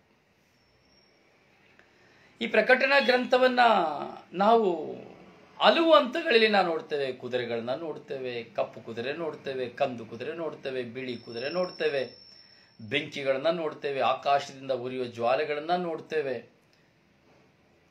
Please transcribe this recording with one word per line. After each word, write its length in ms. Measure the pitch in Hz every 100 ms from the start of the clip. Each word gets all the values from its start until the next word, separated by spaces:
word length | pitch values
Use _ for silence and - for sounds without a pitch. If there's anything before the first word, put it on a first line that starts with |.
| _ _ _ _ _ _ _ _ _ _ _ _ _ _ _ _ _ _ _ _ _ _ _ -
ಈ 60 | 233
ಪ್ರಕಟಣಾ 540 | 214 214 254 269 277
ಗ್ರಂಥವನ್ನ 600 | 254 247 247 254 254 247 233 208 160 143 139 - -
ನಾವು 640 | 170 202 233 208 165 143 127 - - - - - -
ಹಲವು 320 | 175 262 330
ಹಂತಗಳಲ್ಲಿ 540 | 302 262 302 311 226 220
ನಾವು 180 | 202 185
ನೋಡ್ತೇವೆ. 460 | 160 151 147 135
ಕುದುರೆಗಳನ್ನ 600 | 123 123 123 117 117 117
ನೋಡ್ತೇವೆ, 720 | 151 165 147 - 139 127 120
ಕಪ್ಪು 360 | 113 - - -
ಕುದುರೆ 320 | 120 113 123
ನೋಡ್ತೇವೆ, 560 | 151 165 143 143 131 123
ಕಂದು 380 | - 139 120 110
ಕುದುರೆ 280 | 113 127
ನೋಡ್ತೇವೆ, 480 | 165 160 - 139 131
ಬಿಳಿ 340 | 120 120 131 117
ಕುದುರೆ 320 | - 117 131
ನೋಡ್ತೇವೆ, 680 | 175 180 - 156 139 127 - - _ _ _ _ - 110
ಬೆಂಕಿಗಳನ್ನ 580 | 139 160 143 135 131 151
ನೋಡ್ತೇವೆ, 540 | 175 156 147 147 139
ಆಕಾಶದಿಂದ 720 | 117 131 143 143 - 135 135
ಉರಿಯುವ 360 | 127 123 127 120
ಜ್ವಾಲೆಗಳನ್ನ 720 | 110 117 139 151 147 156 180
ನೋಡ್ತೇವೆ. 680 | 175 160 - 160 139 120 - _ _ _ _ _ _ _ _ _ _ _ _ _ _